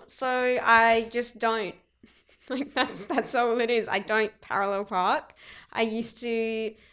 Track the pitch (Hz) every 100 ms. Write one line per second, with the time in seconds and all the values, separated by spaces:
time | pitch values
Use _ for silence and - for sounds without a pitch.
0 | - - 262 254 247 247 - 226 226 226
1 | 226 - - - 226 226 185 - _ _
2 | - _ _ _ - 254 285 - - -
3 | - 277 - 254 240 233 233 233 202 196
4 | 202 220 214 - - 196 196 196 202 185
5 | 185 285 - - - - - - 226 220
6 | 226 - 240 226 226 220 220 - -